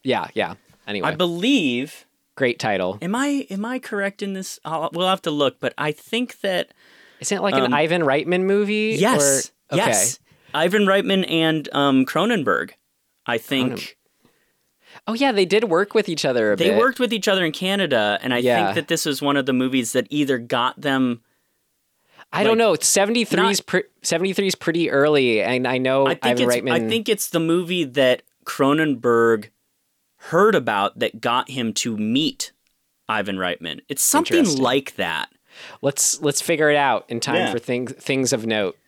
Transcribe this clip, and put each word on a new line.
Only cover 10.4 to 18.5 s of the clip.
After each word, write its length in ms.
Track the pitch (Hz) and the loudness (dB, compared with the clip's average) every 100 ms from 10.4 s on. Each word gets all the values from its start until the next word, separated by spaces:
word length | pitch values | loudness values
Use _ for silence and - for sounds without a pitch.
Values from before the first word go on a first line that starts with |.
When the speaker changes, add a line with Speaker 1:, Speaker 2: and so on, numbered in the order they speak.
| _ | _
Speaker 2:
Ivan 300 | 147 175 208 202 | -2 0 2 4
Reitman 440 | 196 185 190 185 | 2 2 0 2
and, 380 | 165 160 160 143 139 | 2 2 0 -2 0
um, 300 | 139 135 131 | 4 4 2
Cronenberg, 680 | 156 202 226 120 76 85 - _ _ _ _ - | 0 0 0 0 0 -2 -12 _ _ _ _ -4
I 100 | 120 | -4
think. 360 | - 135 127 | -2 -2 -2
Speaker 1:
Cronen-, 200 | 117 - - _ _ _ _ _ _ _ _ _ - - | -4 -12 -18 _ _ _ _ _ _ _ _ _ -16 -10
oh, 60 | |
yeah, 180 | 226 277 | 0 0
they 120 | 208 180 | 2 2
did 200 | 196 220 | 2 2
work 280 | 165 202 | 0 2
with 140 | 226 202 | 0 0
each 140 | 156 147 | -2 0
other 280 | 123 107 | 2 2
a 20 | 101 | 2
Speaker 2:
They 140 | - | 2
Speaker 1:
bit. 80 | 208 | 4
Speaker 2:
worked 200 | 247 247 | 2 2
with 120 | 247 | -2
each 140 | 220 214 | 0 0
other 180 | 196 170 | 0 0
in 60 | |
Canada, 680 | 151 185 202 180 123 104 104 | -2 -4 -2 0 2 2 0
and 100 | 123 | 0
I 40 | 123 | 0
Speaker 1:
Yeah. 240 | 123 | 4